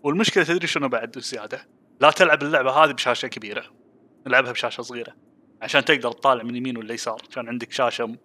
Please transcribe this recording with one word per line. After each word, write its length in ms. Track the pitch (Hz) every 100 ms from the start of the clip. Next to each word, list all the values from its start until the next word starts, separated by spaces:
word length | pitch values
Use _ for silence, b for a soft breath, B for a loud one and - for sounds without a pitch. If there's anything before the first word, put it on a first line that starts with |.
والمشكلة 400 | 147 160 220 -
تدري 240 | 156 175 170
شنو 220 | 156 139
بعد 300 | 123 117 131
زيادة؟ 480 | - - 104 - - _ _ _
لا 100 | 143
تلعب 320 | 160 175 151
اللعبة 280 | 147 156 131
هذه 200 | 135 156
بشاشة 360 | 123 127 120 127
كبيرة. 360 | - 113 110 - _ _ _ _ _ -
العبها 240 | 127 123
بشاشة 300 | 123 120 -
صغيرة. 340 | 120 120 117 - _ _ _ _
عشان 240 | 113 147 123
تقدر 260 | 147 120
تطالع 320 | 120 135 123
من 120 | 113 123
يمين 220 | 131 120
ولا 160 | 110
يسار. 280 | 117 - 110 - -
كان 120 | 117
عندك 240 | 120 117
شاشة 460 | - 123 - 117 120